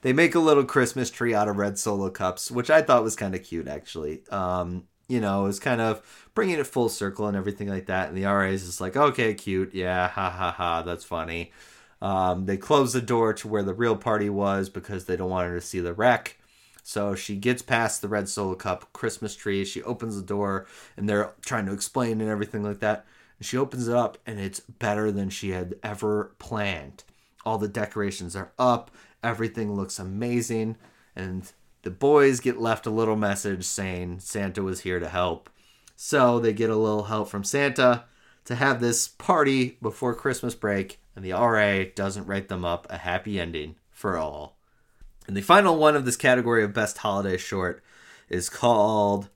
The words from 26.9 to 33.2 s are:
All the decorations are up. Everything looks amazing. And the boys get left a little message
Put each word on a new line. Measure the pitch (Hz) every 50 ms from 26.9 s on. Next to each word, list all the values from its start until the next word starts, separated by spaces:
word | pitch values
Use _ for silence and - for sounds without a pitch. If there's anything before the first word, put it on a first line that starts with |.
| 67 - - _ _ _ _ _ _ _ -
All | 110 110
the | 107 104 104
decorations | 101 117 104 - - 110 101 101 98 - 92 87 87
are | 98 95 - _ -
up. | 127 127 120 117 - - _ - - _ _ _ -
Everything | 117 113 101 113 110 107 117 110 104 104
looks | 101 95 95 - -
amazing. | 95 92 95 104 117 120 120 123 117 113 117 113 110 113 113 - - - _ _ _ _ _
And | - 95 95 92 95 90 - - _ _ _ _ _ _
the | 95
boys | 90 - 135 139 147 147 143 139 131 120
get | - 127 117 113
left | 113 113 113 107 -
a | 117
little | 110 110 113 110 107
message | 107